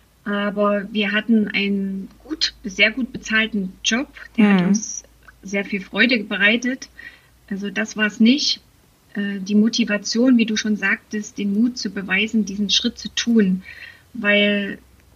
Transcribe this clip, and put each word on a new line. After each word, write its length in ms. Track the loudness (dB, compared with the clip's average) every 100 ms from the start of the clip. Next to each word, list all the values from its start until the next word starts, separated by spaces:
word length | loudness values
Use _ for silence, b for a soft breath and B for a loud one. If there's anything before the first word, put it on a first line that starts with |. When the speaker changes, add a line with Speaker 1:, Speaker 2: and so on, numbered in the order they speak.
| b _
Speaker 1:
aber 640 | -6 -4 -2 0 0 0 -2
wir 200 | -4 -2
hatten 360 | -2 2 2 2
einen 600 | 0 -2 -2 -2 -6 -10 -16
gut, 300 | -12 -6 -6 -6
sehr 260 | -10 0 0
gut 220 | 2 -6
bezahlten 600 | -8 -2 -2 0 -2 -4 -4
Job, 240 | -2 -2 -4 -12 -4 4
der 180 | 6
hat 60 | 6
Speaker 2:
Mhm. 60 | 4
Speaker 1:
uns 340 | 2 0 -10 -16 _ -20 _
sehr 220 | -8 -6
viel 160 | -4 -6
Freude 420 | -4 0 2 0
bereitet. 640 | -2 0 2 2 -2 -6 -10 B B B B _ -10
Also 200 | -8 -6
das 260 | -6 -6 -2
war's 240 | -2 4
nicht. 400 | 4 6 0 -4 _ _ _ _ _
Äh, 260 | -8 -6 -6
die 160 | 0 2
Motivation, 840 | 4 2 -2 -2 -2 2 4 4
wie 80 | 4
du 100 | 0
schon 200 | -2 -2
sagtest, 640 | 0 -2 -4 -8 -8 -6
den 160 | -2
Mut 220 | 2 0 0
zu 140 | -8
beweisen, 540 | -8 -2 -2 0 0
diesen 260 | -2 -2 -2
Schritt 280 | 0 -2 -6
zu 100 | -8
tun, 480 | -4 2 4 4 2 B B B B _
weil 680 | -4 2 4 4 0 -4 -8 -16 _ _